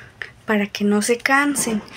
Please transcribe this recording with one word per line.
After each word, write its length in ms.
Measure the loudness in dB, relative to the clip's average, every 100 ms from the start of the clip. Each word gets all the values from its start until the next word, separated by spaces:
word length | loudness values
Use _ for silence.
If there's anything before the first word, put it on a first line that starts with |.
| -14 -16 -16 -12 0
Para 220 | 0 0
que 160 | 0
no 180 | 2 2
se 160 | 2 0
cansen, 640 | 2 0 2 -2 -2 -4 -8